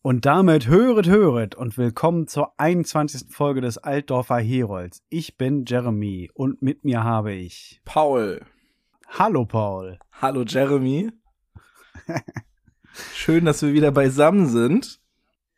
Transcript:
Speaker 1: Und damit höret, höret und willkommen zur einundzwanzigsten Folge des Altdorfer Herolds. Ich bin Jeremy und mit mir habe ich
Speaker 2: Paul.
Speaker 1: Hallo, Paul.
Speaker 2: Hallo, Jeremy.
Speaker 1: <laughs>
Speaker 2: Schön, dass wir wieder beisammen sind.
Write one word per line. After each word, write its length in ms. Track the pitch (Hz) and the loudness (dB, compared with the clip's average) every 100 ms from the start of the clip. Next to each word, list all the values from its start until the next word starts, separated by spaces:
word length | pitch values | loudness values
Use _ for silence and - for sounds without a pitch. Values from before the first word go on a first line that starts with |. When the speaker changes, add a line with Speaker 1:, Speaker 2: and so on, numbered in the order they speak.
Speaker 1:
Und 260 | 139 127 139 | 0 0 2
damit 420 | 160 190 156 113 | 4 6 4 4
höret, 400 | 170 254 226 175 | 4 6 2 4
höret 480 | 202 190 120 107 - | 4 4 2 -2 -6
und 200 | 123 110 | -10 -2
willkommen 520 | 123 113 160 170 160 | -4 0 -2 0 -4
zur 300 | - 147 _ | -4 -6 _
einundzwanzigsten 760 | 151 180 160 156 147 131 - | 0 0 -2 -2 -4 -6 -16
Folge 280 | - 147 135 | -4 -2 0
des 180 | 123 113 | -4 -6
Altdorfer 600 | - 143 143 127 127 123 | -4 -6 -2 -4 0 -2
Herolds. 640 | 113 127 117 95 90 - _ | 0 -2 -2 -6 -10 -16 _
Ich 280 | 160 160 _ | -8 -8 _
bin 280 | 131 143 120 | -2 -2 -2
Jeremy 640 | 123 123 107 104 92 87 | -4 -2 -4 -4 -6 -12
und 300 | - 135 139 | -6 -6 -2
mit 220 | 131 147 | -4 -4
mir 180 | 147 120 | -2 -2
habe 300 | 113 113 107 | 0 -2 -4
ich 480 | 98 90 - - - | -8 -12 -16 -20 -20
Speaker 2:
Paul. 560 | - - 151 131 107 87 - _ _ _ _ _ _ | -6 -2 0 0 -2 -6 -14 _ _ _ _ _ _
Speaker 1:
Hallo, 360 | - 208 165 | -2 0 2
Paul. 540 | 117 113 104 95 92 92 _ | -2 -2 -4 -6 -12 -16 _
Speaker 2:
Hallo, 320 | - 135 139 117 | -6 -4 -2 -4
Jeremy. 640 | 131 135 143 131 139 220 - _ _ _ - _ _ _ - - | -2 0 0 0 -2 -4 -10 _ _ _ -20 _ _ _ -20 -10
Speaker 1:
<laughs> 240 | - - - - _ _ _ _ - - | -10 -8 -16 -16 _ _ _ _ -20 -18
Speaker 2:
Schön, 320 | - - 165 | -10 0 2
dass 160 | 165 147 | 2 0
wir 120 | 147 | 2
wieder 180 | 147 147 | 4 4
beisammen 560 | 139 135 131 147 202 170 | 4 2 4 4 6 2
sind. 540 | 117 117 190 - - _ _ _ _ _ | 2 2 0 -2 -16 _ _ _ _ _